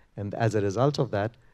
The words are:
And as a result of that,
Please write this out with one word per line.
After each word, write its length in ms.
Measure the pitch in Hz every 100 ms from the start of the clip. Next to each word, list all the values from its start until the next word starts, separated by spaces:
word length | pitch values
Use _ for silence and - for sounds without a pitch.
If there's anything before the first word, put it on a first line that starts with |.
| _ -
And 200 | 101 -
as 180 | 113
a 80 | 104
result 380 | 101 95 139 147
of 100 | 123
that, 200 | 104 110 - -